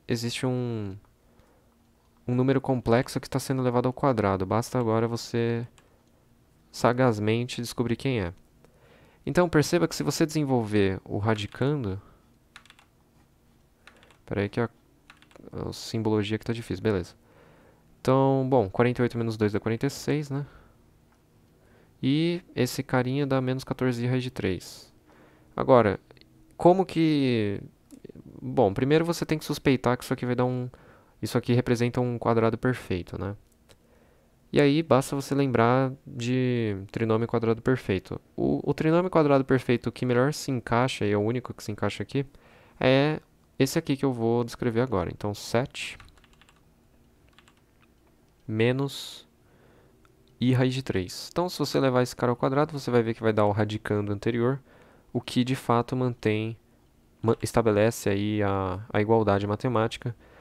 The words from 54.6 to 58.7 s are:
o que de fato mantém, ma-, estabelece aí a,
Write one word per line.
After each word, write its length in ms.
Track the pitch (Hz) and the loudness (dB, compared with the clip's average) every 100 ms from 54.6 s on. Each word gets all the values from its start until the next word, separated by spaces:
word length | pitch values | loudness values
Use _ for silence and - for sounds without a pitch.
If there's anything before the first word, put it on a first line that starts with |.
| - - - - _ | -8 -20 -20 -20 _
o 80 | 127 | -8
que 240 | - - | -4 -2
de 120 | 123 131 | 0 -2
fato 400 | - 117 120 127 | 0 0 0 -2
mantém, 600 | 127 120 110 107 110 113 _ _ _ _ _ _ | -2 -2 0 0 -2 -8 _ _ _ _ _ _
ma-, 160 | 110 117 | 0 0
estabelece 680 | 110 - 113 101 110 - - | 0 2 4 6 4 2 -2
aí 340 | 98 104 107 | 0 0 0
a, 420 | 101 98 95 | 0 0 -2